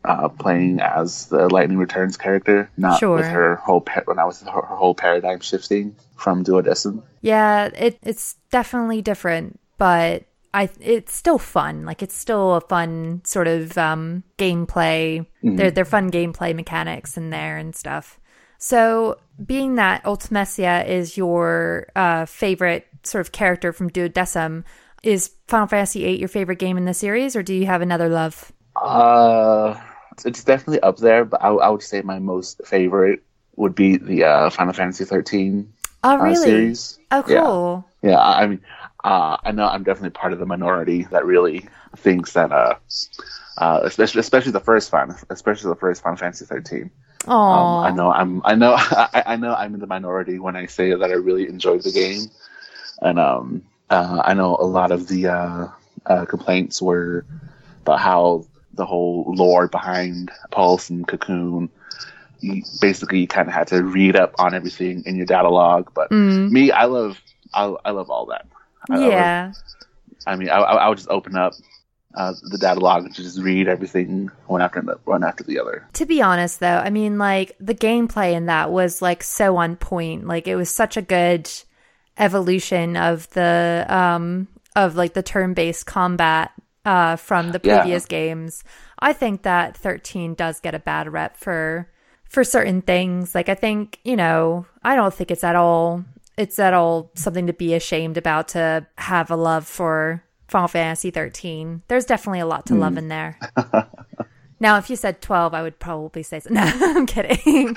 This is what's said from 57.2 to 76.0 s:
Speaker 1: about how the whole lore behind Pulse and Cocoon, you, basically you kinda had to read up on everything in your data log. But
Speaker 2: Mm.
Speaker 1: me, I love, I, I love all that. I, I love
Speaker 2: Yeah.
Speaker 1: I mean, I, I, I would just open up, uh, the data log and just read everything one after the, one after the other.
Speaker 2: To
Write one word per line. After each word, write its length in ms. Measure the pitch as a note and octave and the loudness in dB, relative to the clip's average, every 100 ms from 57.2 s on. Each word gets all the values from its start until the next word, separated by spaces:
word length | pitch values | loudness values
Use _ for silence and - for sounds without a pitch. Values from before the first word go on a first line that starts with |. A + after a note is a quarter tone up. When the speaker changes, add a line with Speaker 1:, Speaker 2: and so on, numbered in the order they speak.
| - D#3 - - - - | -8 -18 -20 -20 -20 -6
Speaker 1:
about 160 | - D2 | 0 2
how 460 | F#2+ F2+ F2 E2+ - _ _ | 4 4 4 2 -4 _ _
the 120 | - | -10
whole 480 | F#2 F2 F2 F2 - | -4 -2 -2 -2 -4
lore 320 | F#2 F2+ F2+ F2+ | 2 6 6 4
behind 600 | F2 F#2 F#2 F2+ F2 F2 - - | -2 -4 -4 -4 -8 -12 -16 -8
Pulse 380 | - F2+ F2+ - | 0 2 2 0
and 180 | F2 F2 | -6 -6
Cocoon, 600 | F#2+ - F2+ F2 E2+ F2 _ - - - - _ _ | -8 -6 -4 -4 -4 -6 _ -20 -18 -18 -20 _ _
you, 200 | G2 G2 - - | -8 -6 -8 0
basically 380 | G2 F#2 F#2 F#2+ | 0 0 -2 0
you 60 | F2+ | 0
kinda 220 | G2 E2 | 0 -2
had 160 | E2+ E2+ | -2 0
to 140 | F2+ | 0
read 340 | F#2 F#2 F#2+ | 2 4 4
up 200 | F#2+ F2 - | 6 2 2
on 140 | F2+ | 0
everything 500 | F2+ F2+ - F2+ F2+ | 0 -8 -6 -6 -6
in 100 | - | -6
your 100 | F#2 | -6
data 240 | F2+ F2+ F2+ | 0 2 4
log. 400 | F2+ E2+ F2 F2+ | 6 6 4 0
But 160 | - D#2 | -4 0
Speaker 2:
Mm. 400 | G#3+ G2+ F#2+ F#2+ | 4 4 2 2
Speaker 1:
me, 180 | B2 C#3 | 4 4
I 140 | - | 4
love, 340 | A#2+ B2+ G#2+ F#2+ _ _ _ | 2 2 -4 -8 _ _ _
I, 200 | G2+ G2+ F#2 | -4 -4 -4
I 60 | G#2 | -6
love 180 | G2+ D#2 | -6 -6
all 140 | B1 A1+ | -6 -6
that. 180 | A1+ - _ _ _ - | -12 -14 _ _ _ -4
I, 40 | |
I 40 | - | 2
love 120 | C4 | 4
Speaker 2:
Yeah. 420 | F#3+ F3 F3 F#3 G3 - - - _ _ _ - | 4 2 0 -6 -14 -20 -20 -20 _ _ _ -8
Speaker 1:
I 80 | |
mean, 140 | F#2+ F#2 | -6 2
I, 80 | F#2 | 2
I, 160 | G#2 | 4
I 140 | G#2+ G#2+ | 4 4
would 80 | G2+ | 0
just 120 | - | -2
open 260 | G2 F#2 F#2 | -4 -2 -2
up, 160 | F2+ - _ _ _ _ _ | -2 -4 _ _ _ _ _
uh, 200 | - F#2 F2+ | -6 -6 -6
the 140 | - G2 | -12 -2
data 220 | F#2+ F#2 | 0 2
log 260 | F#2 F2 | 2 2
and 100 | F2 | -2
just 240 | - F2+ F2+ | -14 -12 -6
read 280 | F#2+ F#2 F#2 | -2 0 0
everything 640 | F2+ F#2 F#2+ F2+ F#2+ F#2+ - - | -2 -2 -4 -2 -4 -8 -12 -6
one 140 | F2+ | -2
after 200 | F2+ F2+ | -2 -2
the, 180 | - - | -8 -8
one 180 | - G2 | -4 -2
after 200 | E2+ - | -2 -6
the 140 | - C2+ | -8 -6
other. 280 | A1+ - - | -6 -10 -12
Speaker 2:
To 120 | - | -8